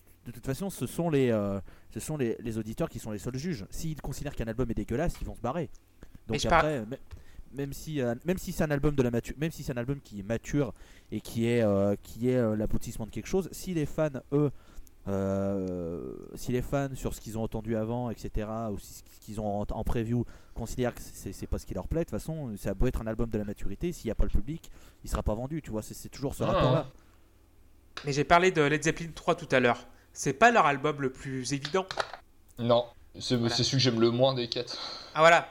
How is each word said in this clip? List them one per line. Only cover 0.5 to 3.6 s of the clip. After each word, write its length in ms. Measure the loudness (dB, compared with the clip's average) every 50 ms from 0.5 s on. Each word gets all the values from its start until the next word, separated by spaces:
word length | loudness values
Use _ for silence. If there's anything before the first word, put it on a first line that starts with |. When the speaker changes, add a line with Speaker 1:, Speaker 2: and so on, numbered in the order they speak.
| -4 -4 -4 -6
Speaker 1:
ce 180 | -6 -6 -6 -6
sont 220 | -2 -2 0 2
les, 220 | 4 4 6 6
euh, 280 | 4 4 2 0 -2 -4 -6 -8 -16 -20 -18 -12 -10
ce 60 | -10
sont 160 | -6 -6 -2 -2
les, 200 | 0 0 -2 -2
les 180 | -4 -6 -4 -4
auditeurs 300 | -4 -4 -4 -4 -4 -4
qui 100 | -4 -8
sont 120 | -8 -6
les 80 | -8 -6
seuls 180 | -6 -6 -6 -4
juges. 280 | -4 -4 -4 -6